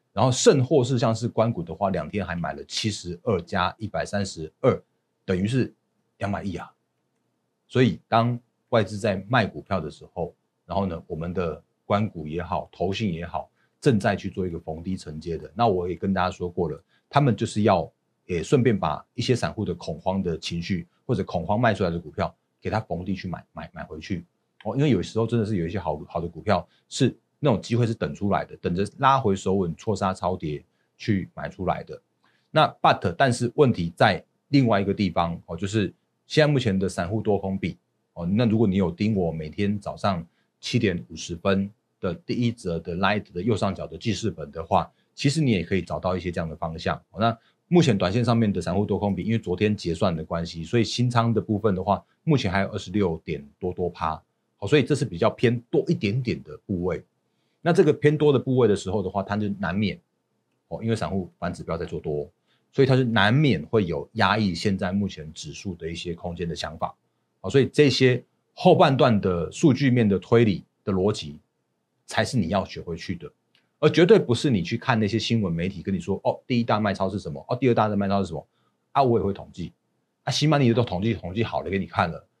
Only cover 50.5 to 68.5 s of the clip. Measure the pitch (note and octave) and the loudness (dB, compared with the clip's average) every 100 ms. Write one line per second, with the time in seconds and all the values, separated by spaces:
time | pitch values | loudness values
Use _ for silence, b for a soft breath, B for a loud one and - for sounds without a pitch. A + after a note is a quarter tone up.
50.5 | E2 D#2+ A#2 A2 - B2 A#2+ A#2 G#2 - | -8 -2 0 0 0 0 2 2 0 0
51.5 | G#2 G#2+ F#2 F#2 F#2 - _ D#3+ C#3+ G2 | 0 0 0 0 -2 -4 _ 0 2 2
52.5 | G2 G2 G2 F#2 G#2 F#2 E2 - C#2+ C#2+ | -2 -2 -6 -4 0 0 -2 -6 -8 -10
53.5 | _ F#2 F2+ F2 - D#2+ D#2 - _ _ | _ -6 -4 -6 -4 -4 -4 -12 _ _
54.5 | _ G#2 D3 B2 C3+ G2 E2+ A2 - A#2 | _ 2 2 4 0 -2 0 0 2 2
55.5 | A#2+ - - - - G2+ B2 A#2+ D2 D2+ | 2 0 -2 0 0 0 -2 -2 -4 -8
56.5 | D2 - F2+ F2+ D2+ - _ _ _ _ | -16 -6 -4 -2 -4 -8 _ _ _ _
57.5 | _ E3+ F3 D3+ - D3 D3+ D3 B2+ C3+ | _ 2 4 4 4 2 4 4 4 2
58.5 | B2+ A2+ F#2+ F#2+ G#2 F#2 G2 F#2+ G#2 G#2 | 4 4 4 0 -4 -2 -4 -4 -4 -4
59.5 | G2+ E2+ G2 G2 - _ _ _ _ _ | -4 -4 -2 -2 -4 _ _ _ _ _
60.5 | _ _ E2 A2+ A2 E2 F#2+ F2 _ F2 | _ _ -8 -4 -2 -2 -4 -6 _ -8
61.5 | E2 E2+ E2 D#2+ E2 E2 D2 - _ _ | -8 -8 -6 -6 -8 -6 -6 -6 _ _
62.5 | _ _ - C3 C3 B2 A2 G2+ C3+ D3 | _ _ 2 4 4 4 4 4 6 4
63.5 | E2 - A2+ E2+ D2 - A2 F#2+ G#2+ G2+ | 2 0 0 0 -4 -6 0 2 2 0
64.5 | E2 G#2+ F#2+ F#2+ G2+ G2 - D#2 - D2+ | 0 -2 -2 -2 -2 -2 -6 -14 -14 -14
65.5 | D2 G2 E2 E2 E2+ F2 E2+ F2+ E2+ E2+ | -10 -10 -10 -10 -8 -8 -8 -8 -6 -6
66.5 | D2+ D#2+ D#2+ F2 - _ _ _ _ F#2 | -6 -8 -6 -8 -8 _ _ _ _ 0
67.5 | C3+ B2+ - C#3+ B2 B2+ B2 - _ _ | 2 4 4 4 6 4 4 -4 _ _